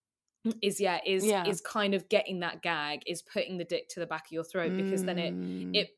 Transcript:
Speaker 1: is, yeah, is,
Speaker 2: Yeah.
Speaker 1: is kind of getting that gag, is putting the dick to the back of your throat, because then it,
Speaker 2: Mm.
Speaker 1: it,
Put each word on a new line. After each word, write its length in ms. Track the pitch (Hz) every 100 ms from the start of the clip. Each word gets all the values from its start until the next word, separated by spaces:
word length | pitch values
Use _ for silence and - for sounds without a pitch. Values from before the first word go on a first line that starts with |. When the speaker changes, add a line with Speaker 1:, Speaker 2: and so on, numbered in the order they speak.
| _ _ _ _ 226 220
Speaker 1:
is, 200 | 202 180
yeah, 180 | 190 170 -
is, 180 | 190
Speaker 2:
Yeah. 220 | 208 202 180
Speaker 1:
is 140 | 185
kind 340 | - 220 202
of 140 | 196 185
getting 320 | 202 - 185
that 200 | 175 -
gag, 420 | 175 160 147 147 -
is 160 | 170
putting 340 | - 208 - 185
the 80 |
dick 240 | 170 170 -
to 100 | -
the 60 | 165
back 200 | 160 -
of 60 |
your 100 | 160
throat, 340 | 160 185 170 185
because 280 | 190 190
then 140 | 185 180
it, 120 | 175
Speaker 2:
Mm. 420 | 180 180 185 180 202
Speaker 1:
it, 140 | 180